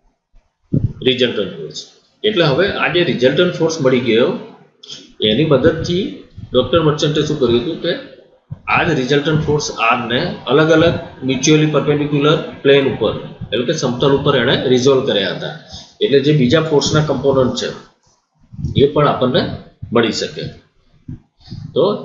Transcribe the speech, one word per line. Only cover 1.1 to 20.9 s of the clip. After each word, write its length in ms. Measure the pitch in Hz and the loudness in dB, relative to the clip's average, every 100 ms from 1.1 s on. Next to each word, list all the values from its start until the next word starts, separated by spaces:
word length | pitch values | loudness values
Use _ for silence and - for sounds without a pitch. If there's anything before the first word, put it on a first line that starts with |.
| 123 120 107 92 82 | 0 0 -2 -6 -8
ફોર્સ. 200 | 78 - - _ _ _ 107 | -14 -14 -18 _ _ _ -2
એટલે 160 | 170 156 | 2 2
હવે 160 | 135 196 113 | 2 0 0
આ 60 | 135 | -2
જે 60 | 175 160 | 0 0
રિઝલ્ટન્ટ 440 | 110 127 160 180 - | 2 2 2 0 0
ફોર્સ 180 | 160 - | -4 0
મળી 200 | 131 127 120 | 0 0 2
ગયો 200 | 110 147 233 - - _ _ - - - - 107 | 2 2 -2 -10 -20 _ _ -20 -20 -20 -4 0
એની 220 | 117 156 | 2 2
મદદથી 520 | 135 165 - - 175 262 - - - - | 4 2 0 -4 -2 -4 -8 -20 -20 -4
ડોક્ટર 280 | 123 123 170 156 | -2 2 2 2
મર્ચન્ટે 340 | 151 151 151 139 | 0 -2 -2 -2
શું 80 | 147 | 0
કર્યું 220 | 120 120 | 2 2
હતું 160 | - - | 0 -6
કે 80 | 170 - - - - _ - - - | -6 -6 -10 -20 -20 _ -18 -14 -2
આ 60 | 120 165 | 0 0
જ 20 | 135 | -2
રિઝલ્ટન્ટ 420 | 123 143 160 156 139 | 0 0 0 -2 0
ફોર્સ 200 | 151 - - 113 | -2 -4 -4 0
આરને 320 | 123 113 123 180 214 117 | 0 0 -4 -4 -6 0
અલગ 200 | 139 156 160 | 2 4 4
અલગ 200 | 170 - - - 131 | 4 0 -8 -8 -4
મ્યુચ્યુઅલી 420 | 131 151 156 156 147 | 0 2 4 4 0
પરપેન્ડિક્યુલર 600 | 151 147 143 147 143 165 - - | 0 0 0 0 2 0 -4 -2
પ્લેન 220 | 135 139 131 | 4 4 4
ઉપર 220 | - 101 78 - - - | 0 -2 -4 -10 -14 -6
એટલે 120 | 110 123 | -4 -2
કે 60 | - | -2
સમતલ 300 | 131 120 143 139 | -4 0 2 2
ઉપર 160 | 147 135 | 2 2
એણે 120 | 120 - 135 | 2 0 2
રિઝોલ્વ 280 | 127 131 131 120 | 2 4 2 2
કર્યા 280 | 101 92 80 | 0 -2 -4
હતા. 180 | 82 - - - - - | -8 -12 -18 -20 -18 -4
એટલે 160 | 107 135 139 | 2 2 4
જે 60 | 151 | 2
બીજા 240 | 123 160 156 | 4 2 2
ફોર્સના 360 | 143 - 151 - | 0 2 0 0
કમ્પોનન્ટ 480 | 131 139 135 123 107 | 0 0 2 2 0
છે 80 | 85 - - _ _ _ _ _ _ - - - | -6 -8 -18 _ _ _ _ _ _ -10 -4 2
એ 20 | 139 | 2
પણ 140 | 151 143 | 4 0
આપણને 300 | 104 123 165 240 - - - - | 2 0 0 -2 -8 -14 -18 -2
મળી 240 | 113 113 - | 0 0 -2
શકે. 240 | - 82 76 - _ _ _ | -6 -8 -12 -12 _ _ _